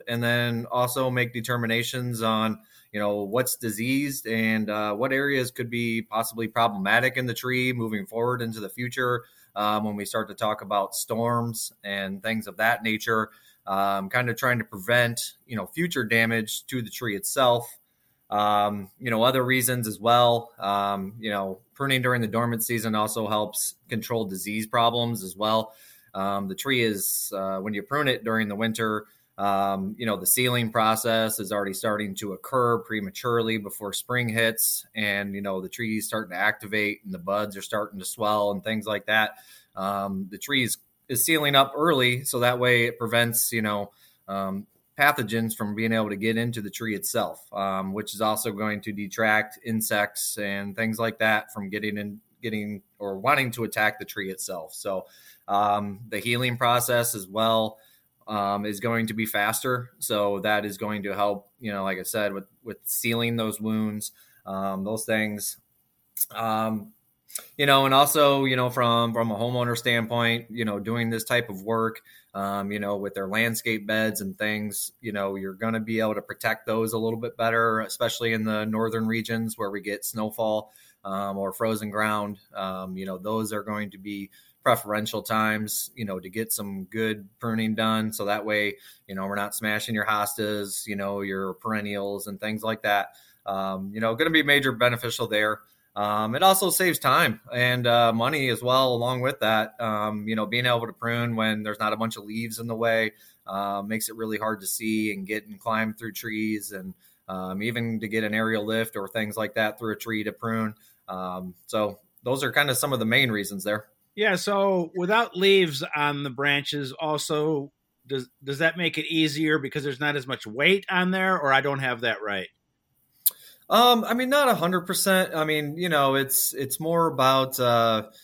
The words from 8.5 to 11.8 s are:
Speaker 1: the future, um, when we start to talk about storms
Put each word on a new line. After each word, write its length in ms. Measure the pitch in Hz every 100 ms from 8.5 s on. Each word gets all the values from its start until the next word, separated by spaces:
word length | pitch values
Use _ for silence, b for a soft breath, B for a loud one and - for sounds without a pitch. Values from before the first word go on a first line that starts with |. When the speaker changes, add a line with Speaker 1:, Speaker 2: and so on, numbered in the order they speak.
| 110
Speaker 1:
the 80 | 98
future, 560 | - 123 131 123 120 B B B 101
um, 260 | 107 107
when 120 | 107
we 100 | 104
start 220 | 98 113 101
to 80 |
talk 260 | 98 107 107
about 340 | 98 101 98
storms 800 | - - 113 117 120 117 110 - -